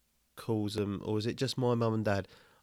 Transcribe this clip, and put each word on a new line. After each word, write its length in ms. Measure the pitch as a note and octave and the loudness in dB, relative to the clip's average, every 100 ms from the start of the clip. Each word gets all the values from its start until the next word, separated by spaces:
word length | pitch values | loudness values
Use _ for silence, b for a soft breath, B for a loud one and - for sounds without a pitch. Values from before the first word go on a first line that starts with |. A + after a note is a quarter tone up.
| _ _ _ - | _ _ _ -10
calls 400 | - A2 G#2 G#2+ | -2 -2 0 -2
them, 260 | G2+ G2 | -2 -2
or 140 | - G#2+ | -2 -2
is 80 | A2 | -2
it 100 | - | -2
just 220 | C3 - | -2 0
my 160 | B2 | 2
mum 220 | A#2+ A#2 A2 | 2 2 2
and 100 | G#2+ | 2
dad? 220 | G2 F2+ b b b | 2 0 b b b